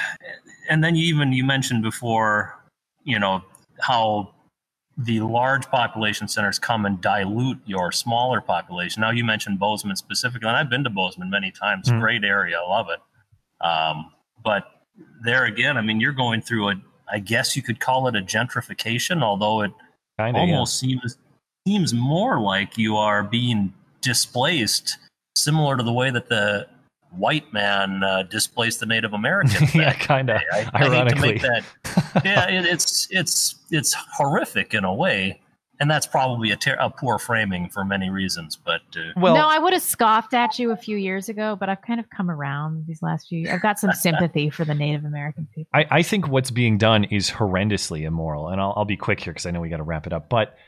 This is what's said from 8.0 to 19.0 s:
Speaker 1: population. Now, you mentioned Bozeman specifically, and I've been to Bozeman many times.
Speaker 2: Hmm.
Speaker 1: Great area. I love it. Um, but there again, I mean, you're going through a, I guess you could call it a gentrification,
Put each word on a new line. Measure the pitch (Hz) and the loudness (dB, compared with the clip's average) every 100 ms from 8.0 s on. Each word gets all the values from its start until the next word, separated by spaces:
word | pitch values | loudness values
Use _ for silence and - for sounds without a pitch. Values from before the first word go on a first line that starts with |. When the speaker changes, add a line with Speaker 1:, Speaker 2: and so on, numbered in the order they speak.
| 123 117 127 113 | -2 -2 0 -2
Speaker 1:
population. | - 87 - 87 90 107 | 0 -2 -2 -6 -6 -2
Now, | 110 | 0
you | 120 | 0
mentioned | 117 107 - 98 | 0 -2 -2 -2
Bozeman | 101 107 104 95 | 0 -2 -4 -6
specifically, | - - 123 123 113 | -6 -4 -4 -4 0
and | 127 | 0
I've | 147 | 0
been | 123 131 | 0 -2
to | |
Bozeman | 98 92 90 92 | -2 -4 -4 -4
many | 101 95 | -4 -4
times. | - 101 95 107 | -4 -2 0 0
Speaker 2:
Hmm. | 117 | 2
Speaker 1:
Great | 113 117 | 2 0
area. | 104 101 87 85 | 2 0 0 -2
I | 87 | 0
love | 104 90 | -2 -2
it. | 82 _ _ _ _ _ _ 85 | -8 _ _ _ _ _ _ -2
Um, | 80 80 78 80 _ _ _ | 0 0 -2 -10 _ _ _
but | 110 101 - _ _ _ - - | -2 -2 -2 _ _ _ -20 -8
there | 113 127 120 | 0 2 2
again, | 107 131 131 | 2 0 2
I | |
mean, | 110 110 | 0 2
you're | 131 | 0
going | 131 123 113 | 0 0 0
through | - 113 101 | -2 0 0
a, | 98 - _ - | -2 -6 _ -8
I | 104 | -8
guess | 98 117 127 139 | -2 0 0 -2
you | |
could | 123 110 | -4 -4
call | - 131 131 | 0 0 0
it | 107 | -2
a | |
gentrification, | 92 110 123 120 - 98 110 117 | -2 -2 -2 -4 -8 -8 -4 -4